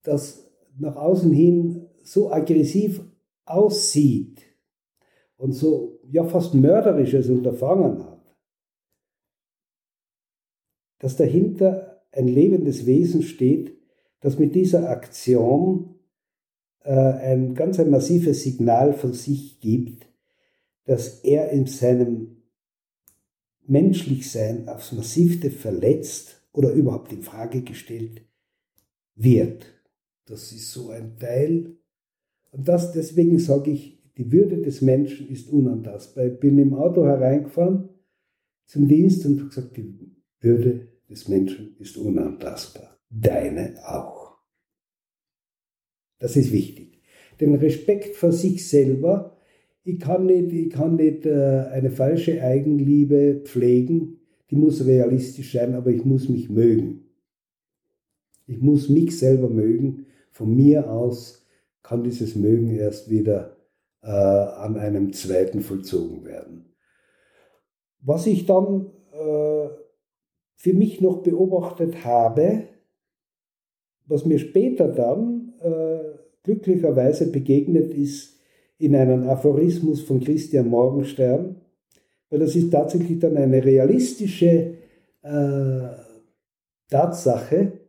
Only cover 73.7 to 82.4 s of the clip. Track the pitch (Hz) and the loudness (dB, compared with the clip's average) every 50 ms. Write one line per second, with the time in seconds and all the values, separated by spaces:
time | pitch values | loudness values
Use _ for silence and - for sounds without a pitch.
73.7 | _ _ _ _ _ _ _ 143 151 143 - 165 151 - - - - 190 233 254 | _ _ _ _ _ _ _ -4 -4 -2 0 2 0 0 0 0 0 2 2 2
74.7 | - - 175 139 - - 120 117 139 190 226 240 240 240 - - - - 165 170 | 2 0 0 0 2 0 0 0 0 -2 -2 -4 -4 -8 -10 -14 -20 -8 -6 -4
75.7 | 165 160 160 160 160 160 156 151 147 - _ _ _ _ _ 185 208 - - 190 | -4 -2 -4 -4 -4 -6 -8 -14 -16 -18 _ _ _ _ _ -2 -2 -2 0 0
76.7 | 185 175 165 156 135 127 123 135 151 - 165 135 - 139 131 - 135 143 143 - | 0 2 2 2 2 2 2 2 2 2 -2 -2 -2 -4 0 2 2 2 4 4
77.7 | 170 160 - - 156 143 143 139 - - - - _ _ _ _ _ _ _ _ | 2 2 2 2 -2 -4 -4 -4 -6 -12 -18 -20 _ _ _ _ _ _ _ _
78.7 | _ _ 156 143 143 135 131 127 127 127 123 127 135 127 - 147 139 147 165 175 | _ _ 2 4 4 4 6 4 4 2 2 0 -2 2 2 2 2 4 2 0
79.7 | 170 - 160 156 147 135 - - 135 127 127 147 151 156 - - - 139 123 117 | 0 0 -2 -2 -2 -4 -4 -2 -2 -2 0 0 -2 -2 -4 -2 0 0 0 2
80.7 | 117 117 123 127 135 143 135 - - - 131 123 127 156 180 190 - - _ _ | 2 2 2 2 0 -2 -4 -6 -2 -2 0 0 0 -2 -2 -6 -12 -16 _ _
81.7 | _ _ _ _ _ _ _ _ _ _ _ _ 156 147 | _ _ _ _ _ _ _ _ _ _ _ _ -2 0